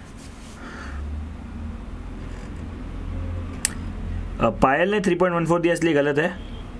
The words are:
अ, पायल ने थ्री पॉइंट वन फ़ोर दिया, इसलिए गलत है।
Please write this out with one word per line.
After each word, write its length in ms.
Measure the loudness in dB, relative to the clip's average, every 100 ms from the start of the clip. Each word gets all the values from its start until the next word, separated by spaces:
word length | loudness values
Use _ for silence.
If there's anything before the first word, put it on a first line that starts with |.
| -12 -14 -14 -14 -14 -12 -12 -10 -8 -6 -6 -6 -6 -8 -10 -8 -8 -8 -8 -8 -8 -8 -8 -8 -8 -8 -8 -8 -8 -6 -4 -4 -4 -4 -4 -2 -2 -2 -6 -6 -4 -4 -4 2
अ, 100 | 2
पायल 420 | 6 6 6 4
ने 80 | 4
थ्री 160 | 4 4
पॉइंट 200 | 4 4
वन 100 | 4
फ़ोर 160 | 4
दिया, 120 | 4
इसलिए 200 | 4 4
गलत 260 | 6 4 4
है। 380 | 2 0 -8 -10 -10 -10